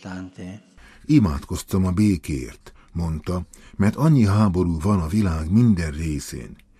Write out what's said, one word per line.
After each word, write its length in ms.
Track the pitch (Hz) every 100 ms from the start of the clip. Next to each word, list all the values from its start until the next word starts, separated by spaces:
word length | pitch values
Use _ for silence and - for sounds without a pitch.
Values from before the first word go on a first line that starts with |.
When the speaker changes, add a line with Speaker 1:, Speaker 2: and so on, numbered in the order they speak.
Speaker 1:
tante. 640 | 98 92 92 - 92 107 _ _ - - -
Speaker 2:
Imádkoztam 800 | 151 95 69 - 90 - 98 92
a 60 |
békért, 800 | 90 107 87 - 69 60 - - - _
mondta, 540 | 85 85 78 - 90 85 - - -
mert 200 | 98 117
annyi 300 | 156 139 104
háború 540 | 104 107 90 87 80
van 200 | 95 101
a 80 | 78
világ 440 | 110 98 80 80
minden 400 | 104 120 90 78
részén. 640 | 71 80 71 - 67 - - _